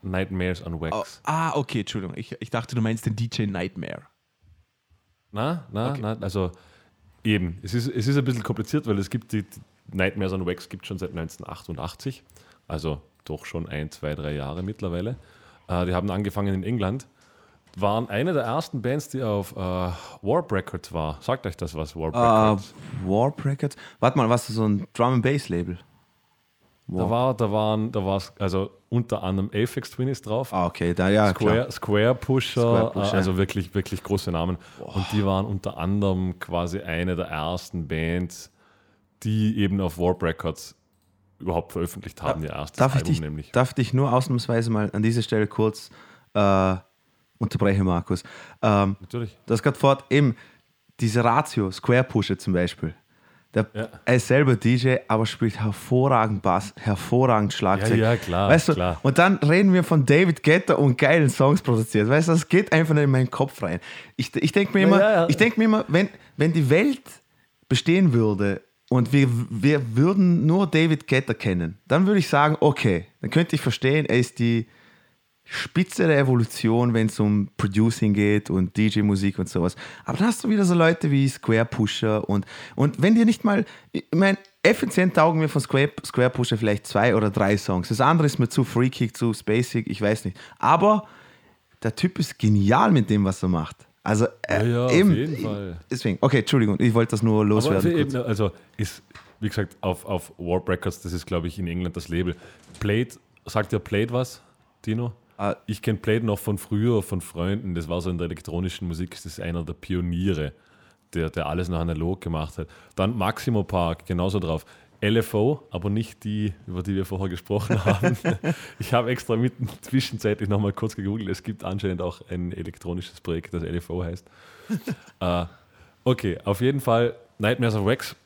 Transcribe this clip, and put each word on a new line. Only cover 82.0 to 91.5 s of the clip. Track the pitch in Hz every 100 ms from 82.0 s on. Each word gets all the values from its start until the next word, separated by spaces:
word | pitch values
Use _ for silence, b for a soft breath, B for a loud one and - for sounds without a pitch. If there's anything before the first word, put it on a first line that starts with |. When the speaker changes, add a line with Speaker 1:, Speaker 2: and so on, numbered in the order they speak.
| 110 107 -
Speaker 3:
und, | 101 92 B B B
und | 143 -
wenn | 170 226
dir |
nicht | 226 226 208
mal, | 202 214 B B
ich | - -
mein, | 165 196 196 - _
effizient | 180 220 - - 185 -
taugen | 156 160
mir | 156
von | 143
Square, | 127 135 143 - -
Square | - 123
Pusher | - 123 110
vielleicht | 107 104 -
zwei | 101 117 110
oder | 104
drei | 101 101 101
Songs. | - 90 87
Das | 107
andere | 131 165 147
ist | -
mir | 120
zu | - 123
freakig, | 117 127 - 117 -
zu | 117
spacig, | 107 - 110 123 117 107
ich | 98
weiß | 104 110 -
nicht. | - B B
Aber | - 165 202 214 B B B B B